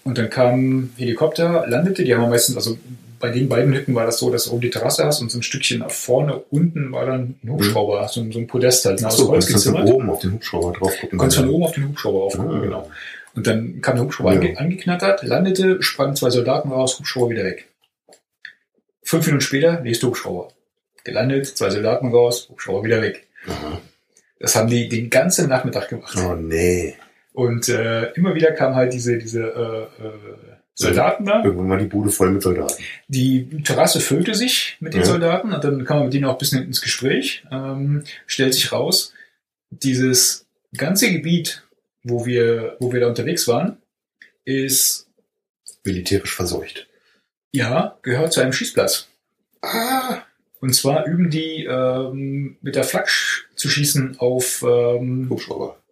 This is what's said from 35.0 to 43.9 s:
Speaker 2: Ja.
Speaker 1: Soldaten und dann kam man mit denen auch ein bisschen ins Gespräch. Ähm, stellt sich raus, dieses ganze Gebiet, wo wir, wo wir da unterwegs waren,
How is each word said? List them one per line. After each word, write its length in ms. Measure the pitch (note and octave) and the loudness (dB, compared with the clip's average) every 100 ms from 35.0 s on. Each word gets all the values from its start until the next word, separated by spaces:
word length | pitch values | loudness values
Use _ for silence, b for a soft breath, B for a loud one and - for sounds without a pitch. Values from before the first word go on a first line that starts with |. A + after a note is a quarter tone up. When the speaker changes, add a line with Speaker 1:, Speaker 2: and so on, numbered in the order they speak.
Speaker 2:
Ja. 60 | F3+ | 2
Speaker 1:
Soldaten 460 | E3+ E3 F3+ A3 | 4 2 0 -2
und 100 | D#3 | -2
dann 200 | C#3+ C#3 | -2 -2
kam 140 | B2+ D3 | 0 0
man 80 | B2+ | 2
mit 80 | |
denen 100 | C#3 C#3 | 0 0
auch 60 | |
ein 60 | B2+ | -2
bisschen 240 | C#3 C3 | -2 -2
ins 180 | - A#2+ | -2 -6
Gespräch. 600 | B2 - C3 G#3 - - - | -4 -2 0 0 -2 -8 -10
Ähm, 540 | C3 C3+ C3+ C#3 D3 - B B | -10 -6 -4 -2 -2 -4 B B
stellt 260 | - C3 | 0 2
sich 180 | B2+ - | 2 0
raus, 400 | A2+ D3 F#3+ - B B B _ _ - | -2 0 0 -2 B B B _ _ -20
dieses 760 | - C3+ B2+ C3 B2 - - _ _ _ - | -4 0 2 2 2 2 -2 _ _ _ -4
ganze 340 | D3+ G3 A#3 | -2 2 2
Gebiet, 500 | E3 E3 F3 D#3+ - _ _ _ _ | 2 0 0 0 -10 _ _ _ _
wo 240 | A#2+ A#2+ A#2 | -4 -4 0
wir, 500 | A#2+ A#2 A#2 A2+ - | 2 2 2 -2 -4
wo 140 | B2 | -2
wir 80 | B2 | 2
da 60 | A#2+ | 0
unterwegs 380 | A#2 D3+ E3+ - | 0 -2 -2 0
waren, 300 | A#2 F#3+ - _ | 2 0 -4 _